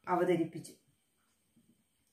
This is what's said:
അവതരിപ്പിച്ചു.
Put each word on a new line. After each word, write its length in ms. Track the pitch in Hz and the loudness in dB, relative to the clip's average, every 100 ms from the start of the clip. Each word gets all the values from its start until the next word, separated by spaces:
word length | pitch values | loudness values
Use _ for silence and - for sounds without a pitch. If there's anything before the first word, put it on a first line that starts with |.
| - | -2
അവതരിപ്പിച്ചു. 640 | 175 175 170 165 160 - - _ _ _ _ _ _ _ _ _ _ _ _ _ | 0 4 2 0 -6 -14 -18 _ _ _ _ _ _ _ _ _ _ _ _ _